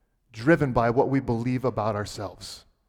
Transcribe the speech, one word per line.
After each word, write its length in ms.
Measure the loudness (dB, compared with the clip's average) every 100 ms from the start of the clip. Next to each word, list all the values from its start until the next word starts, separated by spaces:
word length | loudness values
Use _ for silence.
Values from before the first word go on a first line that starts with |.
| _ _ _
driven 420 | -2 2 4 4
by 160 | 2 2
what 200 | 2 2
we 100 | 2
believe 440 | 0 -2 -2 -2
about 320 | -2 -2 -2 -4
ourselves 680 | -6 -8 -12 -12 -16 -18 -20 _